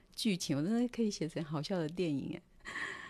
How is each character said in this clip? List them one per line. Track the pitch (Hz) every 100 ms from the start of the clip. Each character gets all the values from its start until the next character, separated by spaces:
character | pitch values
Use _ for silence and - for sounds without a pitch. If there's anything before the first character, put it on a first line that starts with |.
| - -
剧 | 226 175
情， | - 139
我 |
真 | 160
的 | 233 247
可 | -
以 | 220
写 | - 160
成 | -
好 | 156 151
笑 | 151 185
的 | 151
电 | 180 175
影 | 135 -
诶。 | - - - - - - - -